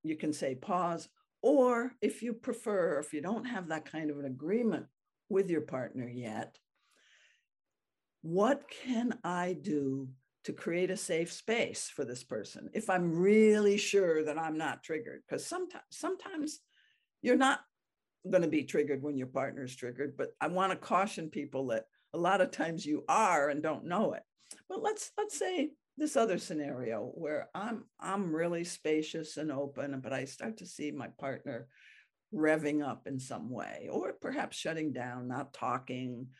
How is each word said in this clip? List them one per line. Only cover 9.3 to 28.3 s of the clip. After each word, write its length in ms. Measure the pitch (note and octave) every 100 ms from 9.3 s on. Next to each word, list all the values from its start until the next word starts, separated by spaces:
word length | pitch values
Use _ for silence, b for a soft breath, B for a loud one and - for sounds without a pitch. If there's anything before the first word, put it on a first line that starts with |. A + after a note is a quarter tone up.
| F3+ F3+
do 540 | E3+ C#3 D3+ C3+ C3+ C3 C3 _ _
to 80 | -
create 380 | C3+ F3 F3 F#3
a 60 | F#3
safe 340 | - E3 E3
space 560 | - - A3+ F3 - -
for 140 | -
this 200 | B2 B2
person 460 | - A2 F#2+ - -
if 160 | - A3
I'm 240 | F#3 F3
really 640 | E3 F#3+ G#3+ G#3+ G#3+ G#3 G3+
sure 480 | - G3 F3+ D#3
that 140 | D3+ D3+
I'm 180 | D#3+ D#3
not 240 | D#3 A#2+
triggered?" 400 | - D3+ C#3 C#2 -
'Cause 180 | C#3 -
someti-, 340 | F4 F#4 - -
sometimes 720 | - E4 F#4 G4 E4 D4+ - b b b b b _
you're 140 | A3 B3
not 280 | C4 - - _ _ _ _ _ F#3
gonna 200 | F3+ E3
be 160 | D3+
triggered 380 | C3 E3+ C#3+ C3+
when 140 | D3 C#3
your 120 | C3
partner's 480 | C3 C3 C#3+ B2+ C3
triggered, 400 | B2 A#2+ C#3+ C3+
but 180 | - -
I 80 | D3+
wanna 280 | F3+ F#3+ F#3
caution 540 | - F3+ G3 - D#3+
people 360 | - C3+ C3+ C3
that 200 | A2 - _ _
a 40 | E3
lot 220 | F3 G3
of 100 | F3+
times 360 | - E3 E3 D3
you 180 | D3+ -
are 420 | F#3 G#3+ E3 D3
and 120 | C#3+
don't 220 | D#3 C#3+
know 300 | - F3+ F#3+
it. 100 | - - _ B B -
But 140 | F#4+
let's, 300 | G#4 G#4+ - -
let's 180 | G#4+ -
say 360 | F#4 F4+ D4+ - _ -
this 180 | D4+ B3
other 220 | A3+ F3
scenario 680 | - D#3 C#3+ B2+ A#2+ A2 G2+
where 360 | D#3+ D#3 D3+ -
I'm, 360 | F3+ A3 A3+ - -
I'm 340 | E3 G3 F3+